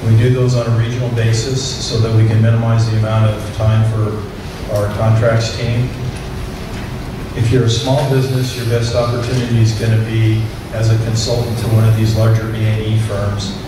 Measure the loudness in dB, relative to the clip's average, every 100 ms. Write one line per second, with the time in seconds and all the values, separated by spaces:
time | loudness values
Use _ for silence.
0 | 4 4 4 2 2 0 0 0 0 -2
1 | -2 0 0 0 0 -2 -4 -6 -4 -2
2 | 2 4 4 4 4 2 2 2 2 2
3 | 2 2 2 0 -6 -2 2 2 2 0
4 | -2 -4 -8 -10 -12 -10 -6 -2 -2 0
5 | 2 4 4 2 0 -4 -2 0 -2 -4
6 | -8 -8 -8 -8 -8 -10 -10 -8 -8 -8
7 | -8 -10 -8 -2 2 2 2 0 0 0
8 | 2 0 2 0 -2 -4 -2 0 0 0
9 | 0 -2 -2 -2 0 2 2 2 0 0
10 | 0 2 2 2 -2 -6 -8 -2 2 2
11 | 0 -2 -2 -2 -2 -2 0 2 4 4
12 | 2 2 2 2 0 -2 0 0 0 0
13 | 0 -2 -2 -2 -6 -8